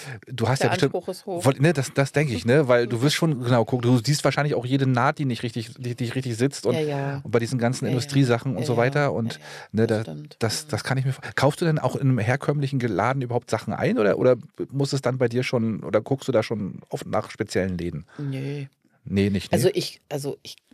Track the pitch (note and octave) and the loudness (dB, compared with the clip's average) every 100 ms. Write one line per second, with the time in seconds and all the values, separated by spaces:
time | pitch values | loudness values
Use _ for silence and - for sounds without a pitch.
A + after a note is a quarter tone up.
0 | C#3+ A#2+ - B2 - C#3 C#3+ F3+ C#3+ F#3 | -12 -16 -12 -2 0 2 2 2 2 0
1 | F#3 F#3 - F3 - C3 D3+ C#3+ B2+ - | -6 -8 -8 0 2 4 4 2 0 0
2 | C#3 C#3+ D3+ G2+ G2+ C#3 C3 B2 A#2+ A#2 | 0 0 0 0 2 4 6 4 4 2
3 | C#3 - E3 C#3+ A#2+ B2 - B2+ A#2+ B2+ | 0 2 0 0 2 2 2 2 4 4
4 | A2+ D3 C#3+ C#3 D3 B2+ B2 C3+ C3+ B2 | 4 2 2 0 0 -2 0 0 2 2
5 | C3 D#3 C#3 A#2 B2 B2 A2+ - B2 A#2 | 2 2 -2 -4 -4 -6 -10 -10 -8 -6
6 | A#2 C3 B2+ A2 C3+ C#3 - D#3+ D3+ C#3+ | -4 -4 -4 0 0 0 0 0 0 -2
7 | C#3 C#3 C3+ A#2+ A#2 B2+ A#2 C3 C3 B2+ | -4 -6 -2 0 0 0 0 -2 -2 -2
8 | A#2 C#3 C3 A#2 C3+ A2 A#2 A#2 A#2+ C#3+ | 0 2 4 2 0 -2 0 2 2 2
9 | C#3+ F2+ A2+ - - - - G#2 A2+ G#2+ | 0 0 -4 -6 -14 -18 -4 0 2 2
10 | A2 D#2+ D3 - A2+ - - G#2+ - C3+ | -2 -10 -14 -4 -2 -2 -4 -4 -2 -2
11 | C3 - - - C3+ - F3 D#3 B2+ - | -2 -4 -6 0 2 2 0 0 0 0
12 | C3+ B2+ G#2+ C3 - D3 C3+ C3+ A#2+ F2+ | 2 2 2 0 0 -2 0 0 0 2
13 | A2+ C#3 A#2+ A#2+ - A2 - - B2 A#3+ | 2 0 -2 -4 -2 -2 -2 -2 0 2
14 | G#3 - B2 B2 - - - C3 C#3 C#3 | 2 4 4 2 0 -10 -6 -2 0 0
15 | B2 B2+ B2 A#2+ B2+ B2+ A2+ G2+ D2 G#2+ | -2 0 0 0 0 0 0 -4 -2 -2
16 | A2 - - A#2+ G#2+ A2 F#2 - - - | 0 -2 0 0 0 -2 -6 -8 -10 -10
17 | - G#2 - - G2 G#2 F#2+ F2+ E2+ D#2 | -4 -4 -2 -6 -4 -2 -2 -2 -4 -8
18 | - - C#3+ C3+ C#3 C#3+ C#3 _ _ _ | -12 -10 -8 -6 -8 -8 -12 _ _ _
19 | - G2 G2+ G2 - - F3 F3 - - | -4 2 2 2 0 2 2 2 -4 -8
20 | - D3 C#3 - - - _ | -8 -6 -6 -8 -12 -20 _